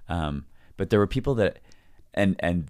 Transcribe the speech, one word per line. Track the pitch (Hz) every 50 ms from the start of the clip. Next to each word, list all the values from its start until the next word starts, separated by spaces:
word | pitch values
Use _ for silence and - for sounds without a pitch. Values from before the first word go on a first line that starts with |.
| -
Um, | - 85 85 78 76 71 69 69 - - - - - -
but | - 95 -
there | - 104
were | 101
people | 98 - 131 - 143 135
that, | 113 98 - - - - - - - - - - - - - -
and, | - 101 95 92 -
and | - 87 90 87 76